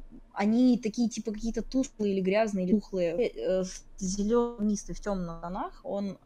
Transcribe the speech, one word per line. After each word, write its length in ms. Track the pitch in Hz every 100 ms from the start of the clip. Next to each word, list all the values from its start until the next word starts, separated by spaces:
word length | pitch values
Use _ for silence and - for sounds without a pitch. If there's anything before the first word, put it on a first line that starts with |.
| - - -
они 440 | - 208 226 254 240
такие, 300 | 220 240 226
типа, 220 | 220 220
какие-то 300 | 214 226 226
тусклые 520 | - 262 262 - 208
или 80 | 196
грязные, 440 | 185 202 226 196 185
или 80 |
тухлые. 380 | 208 - 190 170 170
Э, 420 | 233 - 117 185
э, 20 |
с-, 220 | 185 - - -
зелёнистый 960 | 185 202 202 240 240 233 208 202 - 175
в 40 |
тёмных 420 | 208 190 170 165
тонах, 380 | 170 196 349 -
он, 340 | - 196 202 -